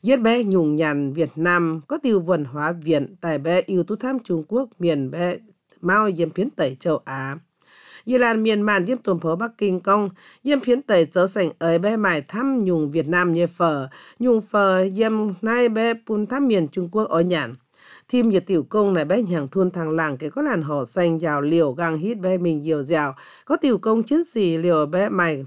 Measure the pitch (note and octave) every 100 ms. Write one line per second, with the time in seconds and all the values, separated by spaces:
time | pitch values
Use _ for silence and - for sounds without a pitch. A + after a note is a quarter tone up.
0 | G3+ C4 A3+ A#3+ G#3+ F#3+ D#3 D3+ D#3 C#3+
1 | C#3 D3 D3+ D#3 E3+ F3 E3+ D#3+ - D4+
2 | C4+ G#3 E3 E3+ C#3 D3 D3+ E3+ D3+ D3+
3 | C#3+ - E3+ D3+ D3 F3+ - F#3 F3 G#3+
4 | B3+ C4+ - E3+ D#3 A3+ C4 _ E3+ D3
5 | C3 D3+ F3 - _ _ _ _ E3+ G3+
6 | G#3+ E3+ E3 E3 A#3 - D3 C3 F3 D3+
7 | - C3+ C3+ C#3+ _ _ _ - - -
8 | - B3 A#3+ A3 A3 G#3 G#3 G3+ F3+ B3+
9 | - F3 E3 E3+ A3+ - G3+ F#3 F3 G#3
10 | G3+ F#3+ - - C4+ C#4+ B3 B3 - G3
11 | D#3+ F#3 F#3 G3 E3+ - E3 E3+ G3 A3
12 | G3+ D#3+ C#3 G3+ C4+ C4 F#3+ E3+ D3+ D#3
13 | D3+ F3+ F3+ E3 E3+ F3 E3+ D3 C3 -
14 | - _ B3 A3+ G#3+ G#3 G3 F#3 F#3+ F#3+
15 | A3 A3 G#3+ F3+ A3 A#3+ A#3+ A3 A3+ A3+
16 | - G#3+ G#3 C4 C#4 G#3 D3+ - F3 G#3
17 | A3 E3 F3 E3+ B2 B2+ _ _ - -
18 | _ B3 A3+ F#3+ F3 F3+ C3 G#3+ G3+ F3+
19 | D3 G3+ G#3 F3 C#3 F#3+ F3+ F3+ D#3+ D#3+
20 | D#3 C3+ D3 C4+ D4+ G3+ D3 D3 B2 -
21 | F3 E3 D#3+ D3 D3 E3 D#3+ C3 E3+ D#3+
22 | F#3 A3+ F#3 F#3 F3 D3+ D3+ D3+ C#3 D#3+
23 | C#3+ C3+ - - - D4 C#4+ G#3 A3 A3+
24 | A3+ D4+ E4+ A#3 F#3 E3 F3 D#3+ D3 D#3
25 | G3+ G3 E3+ D3